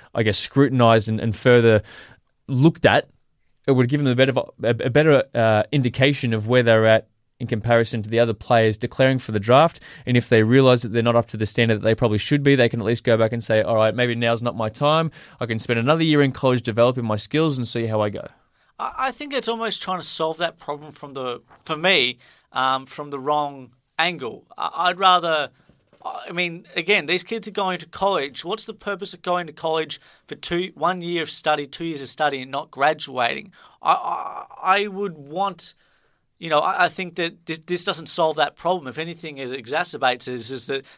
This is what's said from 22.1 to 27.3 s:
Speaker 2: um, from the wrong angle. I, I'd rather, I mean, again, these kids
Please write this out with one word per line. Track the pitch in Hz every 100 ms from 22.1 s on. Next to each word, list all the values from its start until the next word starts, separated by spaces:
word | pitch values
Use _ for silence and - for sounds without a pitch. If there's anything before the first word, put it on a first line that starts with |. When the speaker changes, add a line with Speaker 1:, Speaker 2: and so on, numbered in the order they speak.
| 123 _ _ _
Speaker 2:
um, | 127 131 131 135
from | - 147
the | 139
wrong | 135 151 147 139 127 _ _ -
angle. | 170 160 120 - _ -
I, | - - 180
I'd | 180
rather, | 190 180 170 156 135 _ _ _ _ _
I | - - -
mean, | 175 175 165 - 175
again, | 160 202 147
these | 180
kids | -